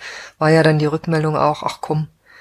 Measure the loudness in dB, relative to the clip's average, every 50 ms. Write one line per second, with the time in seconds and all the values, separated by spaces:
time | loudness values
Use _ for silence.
0 | -16 -16 -16 -16 -18 -16 -6 -2 2 4 4 6 6 4 4 2 2 0 -2 -4
1 | -4 -2 -2 -2 -2 -2 0 0 0 0 0 -2 -4 -8 -8 -8 -6 -4 -4 -4
2 | -4 -6 _ _ _ _ -20 -20